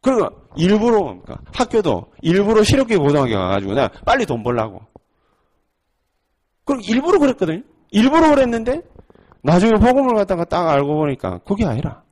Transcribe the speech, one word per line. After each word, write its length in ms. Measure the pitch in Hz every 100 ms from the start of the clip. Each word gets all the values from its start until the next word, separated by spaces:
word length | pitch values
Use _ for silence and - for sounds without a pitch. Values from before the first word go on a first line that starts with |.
그러니까 300 | 254 254 135 - _ -
일부러, 460 | 175 208 233 220
그러니까 360 | 151 92 - - -
학교도 580 | - 214 226 180 92 - -
일부러 420 | 160 185 202 220
실업계 340 | 208 277 254 202
고등학교 380 | 143 143 127 104
가가지고 380 | 92 98 98 117
내가 140 | 117 -
빨리 220 | - 262 226
돈 160 | 120
벌라고. 400 | 110 120 110 95 107 - _ _ _ _ _ _ _ _ _ _ _ _ _ _ _ _
그럼 180 | - 277
일부러 360 | 196 226 302 370
그랬거든요. 420 | 285 - 170 165 - _ _
일부러 380 | 202 254 311 320
그랬는데 520 | 285 254 233 226 294 - - _ _ _ _
나중에 320 | 135 175 220
복음을 420 | 214 226 254 262 226
갖다가 280 | 196 180 170
딱 220 | 170 170
알고 280 | 143 143 151
보니까 440 | 151 135 95 87 -
그게 200 | 202 208
아니라 380 | 117 - - _